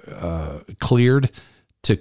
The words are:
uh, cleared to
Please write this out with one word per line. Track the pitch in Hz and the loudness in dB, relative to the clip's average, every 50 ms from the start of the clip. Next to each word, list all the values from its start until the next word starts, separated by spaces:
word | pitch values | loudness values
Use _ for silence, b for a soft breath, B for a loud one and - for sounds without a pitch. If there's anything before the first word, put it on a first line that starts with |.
| - - | -14 -16
uh, | - - 90 87 85 82 78 73 71 - - - 101 - | -14 -10 -6 -6 -4 -4 -6 -6 -8 -12 -14 -16 -10 -8
cleared | - - 131 120 123 123 131 139 135 - b b b b b b b b b _ - | -2 2 4 4 4 4 4 2 2 0 b b b b b b b b b _ -2
to | - 107 - | -2 -2 0